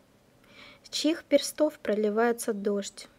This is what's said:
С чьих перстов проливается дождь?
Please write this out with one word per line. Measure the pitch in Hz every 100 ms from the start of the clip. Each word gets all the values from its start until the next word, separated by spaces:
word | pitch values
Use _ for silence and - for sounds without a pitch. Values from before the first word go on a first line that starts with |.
| - _ _ _ _ - - -
С | -
чьих | - 294 339
перстов | - 277 - - 302 -
проливается | - 208 214 208 240 233 -
дождь? | 208 202 202 196 - -